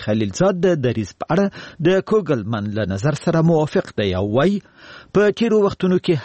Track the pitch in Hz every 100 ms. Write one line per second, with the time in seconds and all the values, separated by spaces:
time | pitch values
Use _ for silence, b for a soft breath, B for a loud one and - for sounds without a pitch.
0 | - 110 104 - 185 185 180 165 123 113
1 | 101 - - 165 202 B B B 160 190
2 | - 214 170 131 101 113 104 104 95 95
3 | 135 147 - 165 165 160 151 196 - -
4 | 101 92 101 117 170 202 B B B B
5 | B 185 208 - 233 214 202 - 185 180
6 | - 151